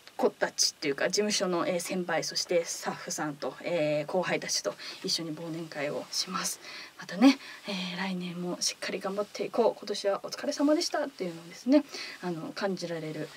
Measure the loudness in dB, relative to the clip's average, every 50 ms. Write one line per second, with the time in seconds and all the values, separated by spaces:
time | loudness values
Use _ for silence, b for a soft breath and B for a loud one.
0 | -20 -12 -2 2 2 2 4 2 -2 -2 4 4 2 2 2 0 0 0 2 2
1 | 2 2 4 4 2 4 2 2 2 2 2 2 2 2 0 0 0 -2 -2 -2
2 | 0 0 0 0 0 0 -2 -2 0 4 4 2 2 2 -6 -4 -4 -4 -4 -4
3 | -6 -6 -4 -2 -2 -4 -4 -4 -6 -6 -6 -4 -4 0 2 2 2 2 2 0
4 | 0 2 0 0 2 2 0 -2 0 0 -2 0 0 -2 -4 B B B B B
5 | -2 -2 -2 -2 -2 -4 -6 -6 -6 -6 -6 -6 -6 -6 -6 -4 -4 -2 -2 -4
6 | -6 -4 -4 -4 -4 -2 -2 -2 -2 -2 -4 -6 B B B B B B B -14
7 | -12 -8 4 8 8 8 8 B B B B B B -6 -4 -4 -4 -6 -4 -4
8 | -4 -2 -2 -4 -4 -6 -6 -4 -4 -4 -2 0 -2 -2 -2 -2 -6 -6 -6 -4
9 | -4 -4 -2 -2 -4 -4 -4 -6 -6 0 2 4 4 4 4 0 -6 -6 -4 0
10 | 2 0 0 0 -2 -8 -8 -4 -2 -2 2 4 6 6 6 6 4 0 0 0
11 | -2 -2 -4 -4 -6 -6 -6 -8 -12 -14 -14 -4 4 6 6 6 6 B B B
12 | B B B B -4 -4 -4 -4 -6 -8 -4 -2 -2 0 0 -2 -4 -4 -4 -4
13 | -4 -6 -6 -6 -8 -8 B